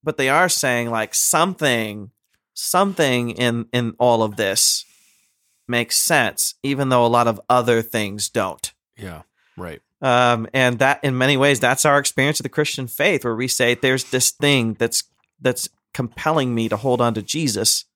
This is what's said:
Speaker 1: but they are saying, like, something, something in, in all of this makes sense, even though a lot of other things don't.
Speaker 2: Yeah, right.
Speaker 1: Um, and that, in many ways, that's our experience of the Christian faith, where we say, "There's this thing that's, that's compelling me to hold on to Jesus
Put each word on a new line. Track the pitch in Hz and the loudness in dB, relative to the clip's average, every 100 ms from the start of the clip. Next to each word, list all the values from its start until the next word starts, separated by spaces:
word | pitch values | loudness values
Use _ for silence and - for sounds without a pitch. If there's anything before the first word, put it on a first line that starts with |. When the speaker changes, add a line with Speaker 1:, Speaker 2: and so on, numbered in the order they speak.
Speaker 1:
but | 151 151 | -6 -2
they | 135 | 2
are | 147 180 | 4 2
saying, | - 135 120 117 | 2 0 0 0
like, | 117 110 | -4 -4
something, | - - 156 175 180 147 117 110 104 104 _ _ _ _ | -2 0 2 0 2 0 2 -2 -8 -16 _ _ _ _
something | - - 180 196 185 147 123 120 | -12 -2 0 0 2 2 2 -2
in, | 113 123 117 113 | -2 -2 -2 -2
in | 123 117 - | -4 -4 0
all | 123 117 | 2 4
of | 110 104 | 2 0
this | 101 98 - - - _ _ _ _ _ _ _ - | -2 0 0 -2 -8 _ _ _ _ _ _ _ -6
makes | 120 113 - | -4 -2 -2
sense, | - 156 113 95 - - | 2 2 0 -2 -6 -4
even | 139 139 135 | -4 -2 2
though | 123 | 4
a | 120 | 4
lot | 120 117 | 4 2
of | 104 - | -2 0
other | 131 120 117 | 0 2 0
things | 110 117 104 104 98 | 0 -4 -4 -6 -6
don't. | 117 95 76 - _ _ _ | -4 -4 -6 -14 _ _ _
Speaker 2:
Yeah, | 98 78 - _ _ - | -14 -14 -18 _ _ -14
right. | 87 76 _ _ | -14 -14 _ _
Speaker 1:
Um, | 135 123 123 117 110 | 0 2 4 2 0
and | 135 127 120 | 2 2 2
that, | 131 143 | 0 2
in | 139 127 | -2 0
many | 131 135 | 2 4
ways, | 143 131 | 2 2
that's | 120 135 | 2 2
our | 156 143 | 4 2
experience | 139 - 135 147 | 0 -2 -2 -2
of | |
the | 135 | -4
Christian | - 151 - 127 | -4 -4 -4 -10
faith, | - 160 156 | 0 0 2
where | 123 113 | -2 -4
we | 127 | -4
say, | - 120 | 0 0
"There's | 120 131 131 | 2 0 0
this | - 127 - | -2 -2 -2
thing | - 143 139 113 | 0 2 2 0
that's, | 107 117 - - _ _ _ | -2 -2 -2 -8 _ _ _
that's | 127 123 - _ _ | -2 -2 -8 _ _
compelling | - 120 - 156 160 127 | -8 -8 -4 -2 0 0
me | 117 113 | -2 -2
to | 104 | -2
hold | 131 123 | 0 2
on | 120 | 2
to | 110 | 0
Jesus | 98 156 151 101 110 - - | -4 -4 -2 0 0 -2 -6